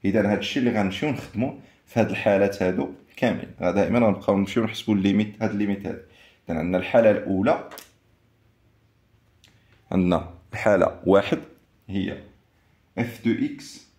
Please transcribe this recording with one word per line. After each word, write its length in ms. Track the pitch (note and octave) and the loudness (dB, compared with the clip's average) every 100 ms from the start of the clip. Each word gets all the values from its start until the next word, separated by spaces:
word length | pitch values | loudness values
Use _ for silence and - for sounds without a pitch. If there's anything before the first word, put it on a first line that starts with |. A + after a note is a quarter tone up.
إذا 280 | G2 G#2 G2+ | 2 2 2
هادشي 260 | G#2 - C#3+ | 0 -2 -2
اللي 120 | B2 | 0
غنمشيو 400 | A2+ G2 F#2+ D3+ | 0 -2 -2 -4
نخدمو 500 | C3 - G#2 C3 - - _ _ | -4 -8 -6 -6 -6 -20 _ _
في 140 | - | 0
هاد 100 | G#2+ | 0
الحالات 520 | F#2+ A2 G2 G2 G2 | 0 2 2 2 0
هادو 260 | F#2 F#2 F#2 - _ - | -2 0 -4 -8 _ -4
كاملين. 380 | A#2+ F#2+ - - | -2 -2 -8 -4
غا 100 | F2+ | -2
دائما 360 | F2+ - A#2 A2+ | 0 2 2 2
غنبقاو 320 | G2 - G2 | 2 0 0
نمشيو 260 | G2 - | 0 -2
نحسبو 280 | A2+ - - | -2 -6 -2
الليميت، 500 | G#2 G2 G2+ G#2+ - | 2 2 2 0 -4
هاد 80 | A2 | -4
الليميت 360 | G2+ G#2 G2 - | -2 -2 -2 -6
هادي. 160 | - - _ - _ - | -10 -14 _ -20 _ -8
إذا 100 | E2 | -6
عندنا 200 | E2+ F2+ | -2 -2
الحالة 320 | - B2 A2+ | 2 4 6
الأولى، 580 | G#2 - F#2+ A#2 - - - - _ _ _ _ _ _ _ _ _ _ _ _ _ _ _ _ _ _ _ _ | 4 0 0 0 0 -4 -18 -20 _ _ _ _ _ _ _ _ _ _ _ _ _ _ _ _ _ _ _ _
عندنا 420 | F#2 F2+ F2 F2 - _ | 0 2 2 -2 -16 _
الحالة 480 | - A2 G2 - - - | -2 2 4 2 0 4
واحد 320 | G2 - D#3 - - _ _ - | 4 4 -4 -6 -20 _ _ -8
هي 340 | G2 F2 - - _ _ _ _ _ _ - | -4 -4 -6 -16 _ _ _ _ _ _ -8
اف 260 | A#2+ - | -8 -4
دو 220 | A#2 A2 D3 | -2 0 -2
اكس 400 | - - - _ | -6 -18 -20 _